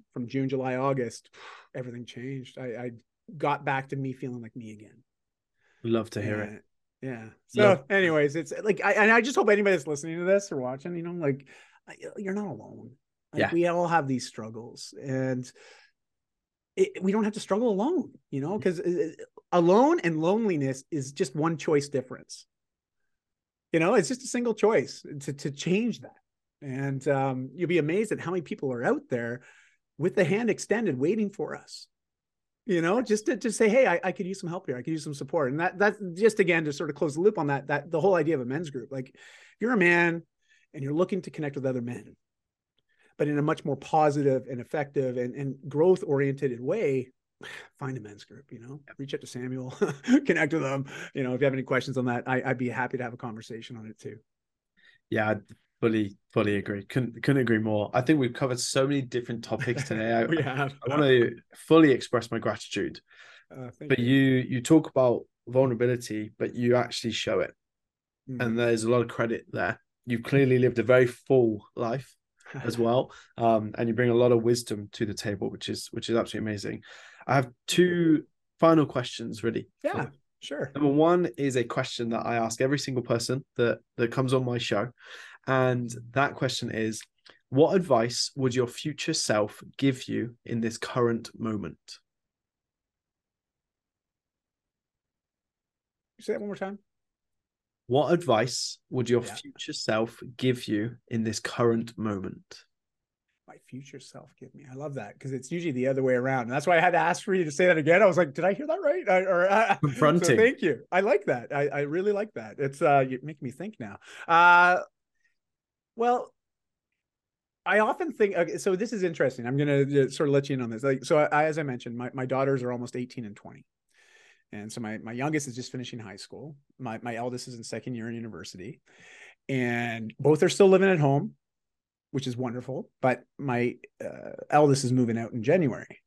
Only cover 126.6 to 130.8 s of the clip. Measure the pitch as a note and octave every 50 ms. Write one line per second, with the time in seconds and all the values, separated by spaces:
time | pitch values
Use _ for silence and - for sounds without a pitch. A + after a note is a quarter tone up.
126.6 | _ _ _ - C3 A#2 A2+ A2 A#2 A#2+ A#2 A2+ A#2+ B2+ B2 A#2+ - C3 B2 A2+
127.6 | A2 - B2 A2+ - C3 B2 A#2 A2 A#2 A#2 A#2 A#2 A2+ F#2 D#2+ - - - F#2
128.6 | F2+ B2 E3 _ _ _ _ _ - - - - - - - _ _ - C3+ C3
129.6 | B2 A#2+ A#2+ A#2+ A#2+ A#2 A2+ A2+ A2 - - - C3+ C#3+ D#3 D3+ F#3+ F3 - -
130.6 | G3+ F#3+ F#3+ F#3